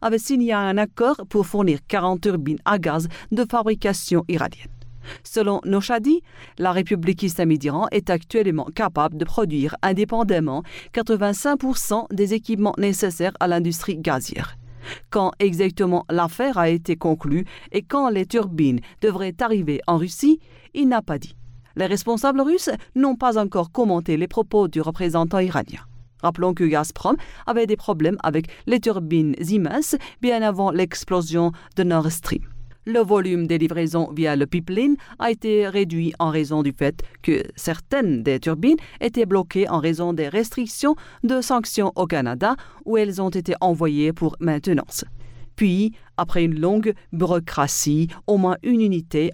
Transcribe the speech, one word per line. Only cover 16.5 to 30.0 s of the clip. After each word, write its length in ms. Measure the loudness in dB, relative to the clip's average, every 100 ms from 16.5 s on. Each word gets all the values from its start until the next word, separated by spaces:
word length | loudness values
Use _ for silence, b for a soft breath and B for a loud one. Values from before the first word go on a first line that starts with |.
| 2
a 100 | 2
été 280 | 2 0 -2
conclue 480 | 0 0 0 -2 -2 B B
et 120 | -6
quand 260 | -2 0 0
les 180 | 0 0
turbines 540 | 0 -2 2 2 2 B B
devraient 360 | -2 0 -4 -4
arriver 400 | 0 0 0 -2 0
en 100 | 0
Russie, 440 | 0 0 4 4 B B B 0
il 140 | 2
n'a 140 | 2
pas 180 | 0 -6
dit. 160 | -8 -16 -20 -20 b -4
Les 100 | -2
responsables 540 | 0 0 0 2 2
russes 300 | 2 2 0 -6 B 0
n'ont 180 | 2 2
pas 240 | 0 2
encore 320 | 0 0 -2
commenté 460 | 0 2 2 0 0
les 100 | 0
propos 400 | -2 0 2 2
du 140 | 0
représentant 580 | -4 -2 0 2 2 2
iranien. 440 | 0 0 -4 -10 -18 -20 -20 _
Rappelons 320 | -2 0 0
que 120 | 2 2
Gazprom 500 | 2 0 -4 -2 -2 B B -4
avait 220 | 0 2
des 80 | 0
problèmes 420 | -2 0 0 0 0
avec 240 | -2 -4 B 0
les 140 | 0
turbines 560 | 2 -2 0 2 2 0
Siemens 540 | 0 0 0 -2 -2 -4